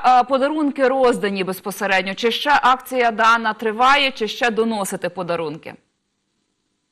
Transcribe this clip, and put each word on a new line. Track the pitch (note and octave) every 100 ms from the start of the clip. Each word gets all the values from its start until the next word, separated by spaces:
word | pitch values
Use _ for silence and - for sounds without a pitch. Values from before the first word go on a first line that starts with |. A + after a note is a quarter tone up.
| B3
е, | B3+
подарунки | B3 C4+ C#4 D#4 C#4+ C#4 B3+
роздані | C4+ B3+ G#3+ G3+ G3
безпосередньо? | F#3 F#3 G#3 - G3 F#3+ F#3+ G3
Чи | A#3
ще | A3+ D4 C#4
акція | A#3+ B3+ - B3+ A#3
дана | A3 A3+ A#3 A3
триває, | G#3+ A3 G#3+ B3+ C#4+ C4+
чи | - G#3
ще | - A#3+
доносите | A3 A3+ A3 F#3+ F#3+ F3
подарунки? | F3+ F3 E3+ D#3+ D#3+ A#2+ A2 _ _ _ _ _ _ _ _ _ _ _